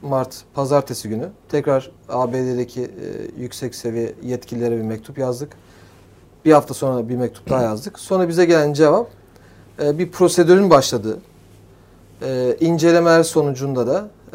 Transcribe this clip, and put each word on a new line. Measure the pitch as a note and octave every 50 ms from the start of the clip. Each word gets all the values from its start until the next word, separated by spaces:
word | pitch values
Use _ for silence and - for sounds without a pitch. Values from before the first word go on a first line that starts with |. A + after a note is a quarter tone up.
Mart | - C#3 C#3 C3 B2+ - - - - _ -
pazartesi | C#3+ C#3 C3 D3 C#3+ C#3 - A#2+ - - G#2
günü | A2 A2 D3 F#3+ - _ _ -
tekrar | - D3 C#3+ D3 C3+ C3+ C3 - - _ _ -
A | A#2+ B2 B2+ A#2
B | B2 C3 B2+
D'deki, | B2+ B2 B2 A#2+ - - B2
e, | B2 - - - - - - - - - - -
yüksek | B2+ A#2+ - - C3+ A#2+ -
seviye | - - A#2+ A2+ A#2 A#2 G#2+ - -
yetkililere | - B2 B2 A#2+ - - B2 A#2 A#2+ A#2 A#2
bir | A2+
mektup | A2 A2 A2 A2 - - C#3 C3+
yazdık. | C3 B2+ B2 A#2+ D3 C#3+ - - _ - - - - - - _ _ _ _ _ _ _ _ _ -
Bir | D#3
hafta | D3+ C#3+ D3 - B2+
sonra | - C#3+ C3+ B2+ B2 A2+ A#2
bir | B2
mektup | B2 B2 A2+ - - - -
daha | C3+ B2+
yazdık. | A#2+ A2 G#2+ G#2+ - G3+ - -
Sonra | - - F#3+ F#3 F3+ E3+
bize | E3 F3 F3+
gelen | E3 E3+ D#3+ D3 D3
cevap, | C#3+ C#3+ D#3 D3 E3 A3 A#3+ - - - _ _ _ _ _ - - - - - _ -
e, | D3+ D3 D3 D#3+
bir | F3+ E3
prosedürün | - - F#3 E3 - F3 E3+ D#3+ F3+ G3 G3+ F3+
başladığı, | D#3 C3+ - - C3 A2+ G2+ A2 G#2+ - - _ _ _ - - - - - _ _ _ _ _ _ _ _ - - -
e, | - C3+ C3 B2+ B2+ B2 A#2+ -
incelemeler | E3 E3 E3+ D#3+ D#3+ E3+ E3+ E3+ E3+ E3+ E3 E3
sonucunda | E3 - - D#3 D3 C#3+ C3 B2+ C#3 C#3 C3+ B2+ A#2
da, | A#2+ D3 G3 G#3+ G#3 - _ - -